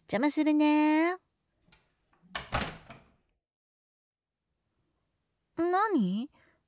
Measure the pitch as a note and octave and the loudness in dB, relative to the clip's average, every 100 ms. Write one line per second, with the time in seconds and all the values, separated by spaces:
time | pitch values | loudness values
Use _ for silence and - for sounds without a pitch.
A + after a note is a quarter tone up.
0 | - G#3 D4 D#4 D4+ D4+ D4+ D4+ D4+ D#4 | -6 -2 0 0 0 2 2 2 2 2
1 | E4+ F#4 _ _ _ _ _ _ _ _ | 0 -2 _ _ _ _ _ _ _ _
2 | _ _ _ - - - - - - - | _ _ _ -16 -4 -4 -4 -10 -20 -20
3 | _ _ _ _ _ _ _ _ _ _ | _ _ _ _ _ _ _ _ _ _
4 | _ _ _ _ _ _ _ _ _ _ | _ _ _ _ _ _ _ _ _ _
5 | _ _ _ _ _ - E4+ F#4 A4 E4 | _ _ _ _ _ -4 0 0 2 0
6 | F#3 G3+ C#4 _ _ _ | 0 -2 -8 _ _ _